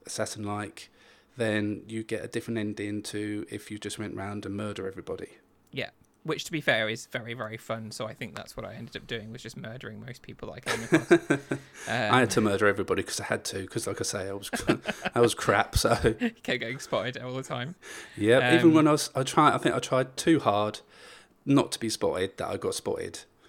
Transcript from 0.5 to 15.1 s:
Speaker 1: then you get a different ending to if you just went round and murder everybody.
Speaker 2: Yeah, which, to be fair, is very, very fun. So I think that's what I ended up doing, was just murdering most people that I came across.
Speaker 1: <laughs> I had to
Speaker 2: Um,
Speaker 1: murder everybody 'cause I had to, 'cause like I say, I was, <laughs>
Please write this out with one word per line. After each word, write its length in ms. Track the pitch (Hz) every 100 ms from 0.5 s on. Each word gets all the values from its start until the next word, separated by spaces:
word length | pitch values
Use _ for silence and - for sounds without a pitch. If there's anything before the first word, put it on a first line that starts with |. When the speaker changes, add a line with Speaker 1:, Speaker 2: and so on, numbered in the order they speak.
| 104 104 - - _ _ _ _ -
Speaker 1:
then 460 | 113 107 104 101 107
you 160 | 110
get 220 | 110 110
a 40 | 107
different 300 | 117 117 113
ending 420 | 107 104 104 104
to 420 | 101 104 107 104 -
if 220 | 98 -
you 80 | 104
just 180 | 104 -
went 180 | 104 -
round 280 | 98 104
and 120 | 104 101
murder 300 | 104 101 95
everybody. 400 | 95 - 85 - - _ _ _
Speaker 2:
Yeah, 180 | 139 - - _ _
which, 220 | 156 151
to 80 | -
be 80 | 160
fair, 280 | 151 113 110
is 180 | 117 -
very, 280 | 123 117
very 220 | 123 107 110
fun. 340 | - 113 110
So 160 | - 110
I 80 |
think 220 | 123 113 -
that's 200 | - -
what 80 |
I 100 | 101
ended 220 | 101 117 -
up 100 | -
doing, 240 | 117 107
was 100 | 113
just 140 | 117 -
murdering 440 | 110 123 110 107
most 220 | 120 117
people 260 | - - 104
that 20 |
I 60 | -
came 240 | - -
across. 760 | - 156 - 175 - 139 - 135 -
Speaker 1:
<laughs> 160 | - -
I 320 | 117 107 123
had 100 | 120
to 80 | 117
Speaker 2:
Um, 40 |
Speaker 1:
murder 220 | 107 98 104
everybody 340 | 98 92 92
'cause 180 | - -
I 40 |
had 200 | - 104 -
to, 200 | 98 92
'cause 200 | 117 -
like 120 | 104
I 40 |
say, 240 | - 101 95
I 40 |
was, 180 | 98 - - - -
<laughs> 320 | - - 185